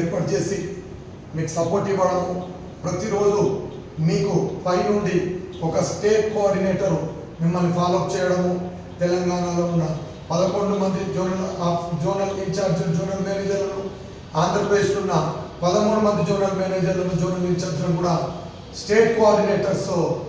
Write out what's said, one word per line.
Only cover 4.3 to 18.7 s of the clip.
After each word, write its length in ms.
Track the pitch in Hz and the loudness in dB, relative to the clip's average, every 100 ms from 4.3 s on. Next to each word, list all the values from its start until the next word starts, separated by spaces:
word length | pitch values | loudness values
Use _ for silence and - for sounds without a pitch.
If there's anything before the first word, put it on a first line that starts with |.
| 170 196 - 180 | 2 0 -2 0
పైనుండి 520 | 185 208 208 175 180 - - - - 165 | 2 2 2 2 0 0 -4 -8 -6 -2
ఒక 140 | 185 160 | 0 0
స్టేట్ 360 | - 208 214 214 | 0 2 4 2
కోఆర్డినేటర్ 640 | 208 196 180 190 180 175 156 - - - - | 2 2 2 2 2 2 0 -2 -8 -12 -2
మిమ్మల్ని 300 | 165 175 175 170 | 0 2 2 2
ఫాలో 220 | 175 185 | 2 2
అప్ 140 | - | 0
చేయడము, 380 | 185 180 180 180 180 - - - - | 0 2 2 2 0 -4 -10 -12 -2
తెలంగాణలో 640 | 175 180 180 180 175 175 175 | 0 2 0 0 0 0 2
ఉన్న 120 | 170 156 151 - - - | 2 0 -2 -8 -12 -4
పదకొండు 440 | 170 190 202 202 202 | 0 2 2 0 2
మంది 180 | 190 180 190 180 | 0 0 -2 -2
జోనల్ 360 | 185 190 185 - 175 | -2 -2 -4 -2 0
ఆఫ్-, 200 | 170 - 151 | 0 -2 -2
జోనల్ 320 | 175 196 196 - | 0 0 -2 -2
ఇన్ఛార్జ్, 380 | 175 202 185 160 170 - | -4 0 0 2 0 0
జోనల్ 260 | 190 196 196 | 0 -2 -2
మేనేజర్లను, 560 | 196 196 196 196 190 196 - - - - 156 | -2 -2 -2 -2 -4 -8 -10 -14 -16 -6 -2
ఆంధ్రప్రదేశ్లో 560 | 180 202 190 202 - 196 | 0 0 2 2 2 0
ఉన్న 100 | 185 165 156 - - - | 0 0 0 -4 -10 -2
పదమూడు 380 | 175 208 214 214 208 | 0 2 4 4 2
మంది 160 | 170 170 | 2 2
జోనల్ 280 | 196 190 185 | 2 0 0
మేనేజర్లను, 540 | 185 185 170 180 180 170 | 0 0 0 0 0 0
జోనల్ 240 | 170 180 180 | 0 0 0
ఇన్ఛార్జ్లను 440 | 170 - 143 175 165 | 0 -2 -2 0 2
కూడా 140 | 175 170 - - - - - | 2 0 -2 -6 -12 -14 -14